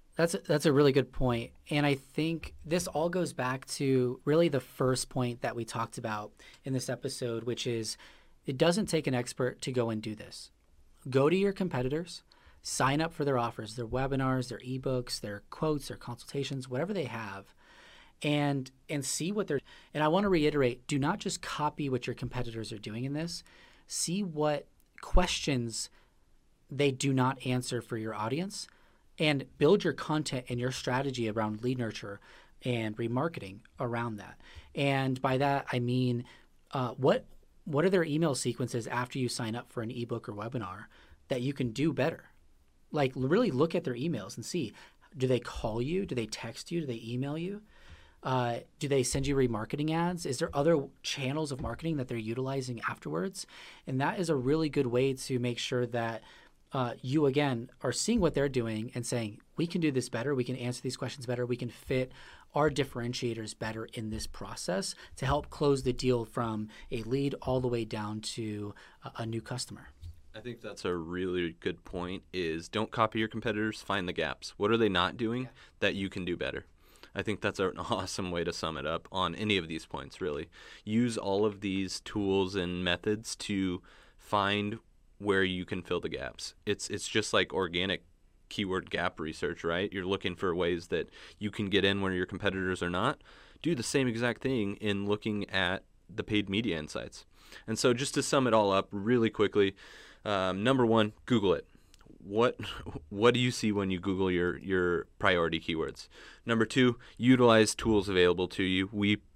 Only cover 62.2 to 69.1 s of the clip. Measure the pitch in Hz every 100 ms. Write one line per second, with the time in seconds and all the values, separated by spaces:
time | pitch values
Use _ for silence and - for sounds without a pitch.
62.2 | - - - 151 151 139 135 123 120 123
63.2 | 120 113 107 - 110 110 113 - 110 113
64.2 | - - 110 117 - 185 190 - - -
65.2 | 131 147 139 - 147 139 127 120 127 123
66.2 | 110 - 117 110 107 - - 117 110 135
67.2 | 139 - - 131 127 120 110 110 104 107
68.2 | 107 - 110 104 104 - - - 123